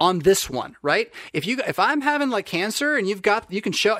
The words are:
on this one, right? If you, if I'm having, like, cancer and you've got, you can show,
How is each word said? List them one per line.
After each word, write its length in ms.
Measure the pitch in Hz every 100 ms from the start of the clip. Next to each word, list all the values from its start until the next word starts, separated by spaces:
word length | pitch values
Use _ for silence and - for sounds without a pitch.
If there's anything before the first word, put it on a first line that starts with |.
on 200 | 170 180
this 280 | 156 190 -
one, 280 | 127 - -
right? 320 | 143 175 233 - -
If 100 | 160
you, 140 | 165 254 -
if 120 | -
I'm 220 | 214 294
having, 300 | 277 294 277
like, 160 | 220 -
cancer 500 | 165 208 - 285 294
and 100 | 190
you've 120 | 202
got, 320 | 208 214 -
you 80 | 190
can 120 | 214
show, 260 | - -